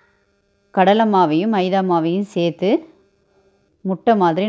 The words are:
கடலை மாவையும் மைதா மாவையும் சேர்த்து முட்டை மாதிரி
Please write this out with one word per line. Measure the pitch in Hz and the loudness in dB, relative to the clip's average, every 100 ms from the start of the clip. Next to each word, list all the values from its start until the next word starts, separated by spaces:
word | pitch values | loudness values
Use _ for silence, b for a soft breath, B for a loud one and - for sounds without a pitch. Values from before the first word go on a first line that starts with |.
| _ _ _ _ _ _ _ 196 | _ _ _ _ _ _ _ 0
கடலை | 185 214 220 190 | 2 2 2 2
மாவையும் | 165 156 220 208 | 2 0 -2 -2
மைதா | 185 190 185 | 0 -2 0
மாவையும் | 170 165 185 196 | -2 -2 -4 -4
சேர்த்து | 180 170 170 185 311 - _ _ _ _ _ _ _ _ _ 190 | -4 -4 -2 -2 -2 -4 _ _ _ _ _ _ _ _ _ -6
முட்டை | 190 233 214 | -4 0 2
மாதிரி | 175 165 | 2 0